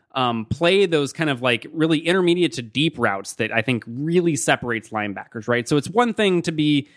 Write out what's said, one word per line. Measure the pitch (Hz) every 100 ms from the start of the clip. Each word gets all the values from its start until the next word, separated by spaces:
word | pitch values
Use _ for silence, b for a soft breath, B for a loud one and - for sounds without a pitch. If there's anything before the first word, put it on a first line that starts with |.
| b
um, | 135 123 117 107
play | - 170 196 190
those | 160 139
kind | - 156
of, | 127
like, | 127 117 -
really | 165 160 156
intermediate | 156 190 180 175 165
to | -
deep | 117 135 156 131
routes | 117 98 98
that | - 110
I | 113
think | 113 120 -
really | 117 156 175 170
separates | 143 - 135 123 113 -
linebackers, | 110 104 98 - 113 107
right? | 120 117
So | 147
it's | -
one | 202 240
thing | 220 208 175
to | 170
be, | 156 151 147 135